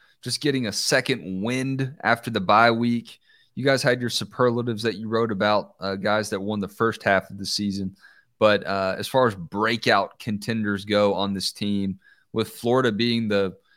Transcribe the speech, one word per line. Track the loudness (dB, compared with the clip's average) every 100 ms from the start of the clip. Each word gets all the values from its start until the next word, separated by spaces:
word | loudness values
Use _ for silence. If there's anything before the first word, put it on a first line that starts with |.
| _ _
just | -8 -2
getting | 0 0 -2
a |
second | -4 0 0 0 -4 -4 -6
wind | -4 -2 -2 -4 -4 -2
after | 0 0 0
the | -2
bye | 4 6 6
week? | 4 0 -2 -6 -18 _ _ _ -2
You |
guys | 0 2
had | 2 0
your | -2
superlatives | -4 -6 2 2 2 -2 -2
that | -2 -4
you | -2
wrote | 0 0
about, | 0 2 2 -2 _
uh, | -6 -4
guys | 0 0 0
that | -4
won | -4 -4
the | -6
first | 0 -2 0
half | 2 2 2
of | -8
the | -6
season. | -4 -2 -4 -6 -10 -20 _ _ _
But, | 2 2 0
uh, | -2 -2 -2
as | -2
far | 2 2
as |
breakout | 0 -6 -2 0 0 2 2 2 -6
contenders | -8 -6 -4 -4 -2 -2
go | 0 2 4
on | 2 -2
this | -2 -6
team, | -4 -2 -2 -2 -6 _ _ _
with | -4 -4
Florida | -4 0 2 2
being | 0 0 0 0
the | 0 0 -4 _